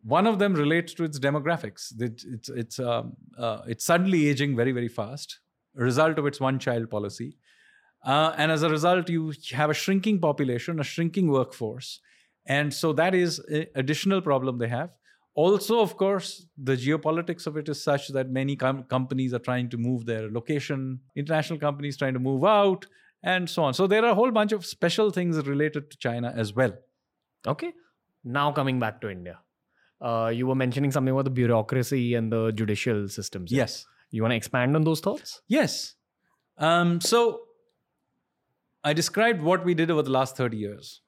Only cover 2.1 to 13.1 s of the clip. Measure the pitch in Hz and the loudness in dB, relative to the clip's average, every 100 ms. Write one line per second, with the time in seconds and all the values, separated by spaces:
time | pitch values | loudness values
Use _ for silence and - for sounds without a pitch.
2.1 | 117 - 120 - - 117 - 123 117 117 | -6 -12 -12 -10 -8 -8 -6 -2 -2 -4
3.1 | 120 - - 117 110 - 113 - 170 190 | -14 -20 -6 -6 -6 -8 -6 2 4 4
4.1 | 180 147 135 143 123 123 123 120 120 104 | 4 4 2 0 2 2 0 -4 -4 -8
5.1 | 139 - - _ _ _ - 123 123 160 | -8 -14 -18 _ _ _ -2 0 4 2
6.1 | 156 143 139 131 131 131 120 113 107 101 | 2 -2 -2 -2 0 -2 -2 -2 -4 -6
7.1 | - 127 - _ _ _ _ _ _ - | -8 -12 -14 _ _ _ _ _ _ 0
8.1 | 143 160 160 156 156 147 151 165 185 170 | 2 2 2 2 2 2 2 4 2 2
9.1 | 165 160 143 - 120 151 147 - 196 196 | -2 -2 -8 -8 0 0 0 0 0 2
10.1 | 202 165 143 139 120 - 165 143 - 170 | 2 2 0 0 -2 -4 -4 -4 -2 -2
11.1 | 185 175 135 127 - 113 120 - - _ | 2 2 2 0 -4 -8 -8 -14 -16 _
12.1 | _ _ _ - 139 147 139 165 151 170 | _ _ _ -2 0 0 -2 0 2 2